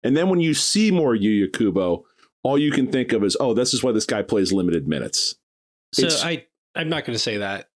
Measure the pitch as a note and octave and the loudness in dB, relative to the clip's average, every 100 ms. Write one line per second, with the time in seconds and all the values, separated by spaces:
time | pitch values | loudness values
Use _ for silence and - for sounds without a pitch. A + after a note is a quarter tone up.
0 | A#2+ C#3+ F#3 F3+ E3 D3 - G3+ A3 F#3 | 2 2 2 2 2 0 0 2 2 4
1 | D3 A2+ G2+ G#2+ F#2+ - A2 F2+ F#2 E2+ | 2 2 2 2 0 0 0 2 0 -2
2 | - _ _ _ B2+ C#3 D3 C#3+ C3 C3+ | -6 _ _ _ -2 0 2 0 0 0
3 | B2 A2+ G2+ - C3+ A2 B2 B2 C3 A2 | 0 0 0 0 0 0 0 0 0 0
4 | - A2 G2 G#2+ F#2+ F#2+ F2+ E2 C#2 D2+ | -2 -4 0 0 2 2 2 0 -2 -4
5 | B1 - - - _ _ _ _ _ - | -4 -4 -4 -8 _ _ _ _ _ -2
6 | C3+ D3+ D#3+ E3 - _ _ D3+ D#3+ D#3+ | 0 0 -2 -6 -8 _ _ -8 -4 -4
7 | - A2+ - G#2 G2+ G2 - | -4 -4 -4 -4 -4 -6 -10